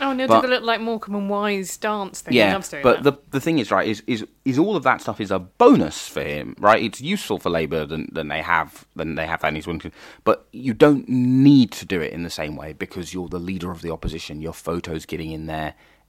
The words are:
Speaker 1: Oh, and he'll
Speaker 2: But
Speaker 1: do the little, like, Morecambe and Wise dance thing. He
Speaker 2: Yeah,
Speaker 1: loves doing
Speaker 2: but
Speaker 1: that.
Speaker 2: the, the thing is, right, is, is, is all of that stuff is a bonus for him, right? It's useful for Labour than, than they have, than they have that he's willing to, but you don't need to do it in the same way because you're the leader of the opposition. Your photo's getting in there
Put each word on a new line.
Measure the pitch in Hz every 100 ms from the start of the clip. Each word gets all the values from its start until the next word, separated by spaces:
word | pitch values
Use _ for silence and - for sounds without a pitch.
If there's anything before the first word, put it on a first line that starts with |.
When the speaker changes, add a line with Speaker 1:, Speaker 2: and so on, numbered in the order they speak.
Speaker 1:
Oh, | 277
and | 254
he'll | 262
Speaker 2:
But | 226
Speaker 1:
do | 254
the |
little, | 247 226
like, | 226
Morecambe | 226 226 202 202
and | 196
Wise | 202 208 196 185 -
dance | 220 214 196 -
thing. | -
He | 123
Speaker 2:
Yeah, | 196
Speaker 1:
loves | 196 185
doing | 147
Speaker 2:
but | 131 131
Speaker 1:
that. | 135 143 _
Speaker 2:
the, | 139
the |
thing | 160 160
is, | 113
right, | 98 85
is, | 107 -
is, | 117 104 _ -
is | 127
all | 185 196
of |
that | 127 123
stuff | - 107
is | 101
a | 95
bonus | 92 - 247 226 80 - -
for | -
him, | 71 73 58 -
right? | 104 110
It's | 113 -
useful | 135 202 - 98
for | 92
Labour | 85 78 80 73
than, | 80 -
than | 80 76
they | 78
have, | 80 85 76 - - -
than | 80 78
they | 80
have | 82
that | 78
he's | 78 80
willing | 82
to, | 82 - - -
but | - - _
you | - 131
don't | 110 147 143 -
need | 127 123 131 139 143 113
to | - 90
do | 92
it | 76
in | 82
the | 85
same | - 78 76
way | 73
because | 73 - - 80
you're | 90 87
the | 90
leader | 87 95 87
of | 85
the | 85
opposition. | 80 - 80 - 76
Your | 80
photo's | 80 - 85 87 80 -
getting | 80 80
in | 80 80
there | 78 76 - _ _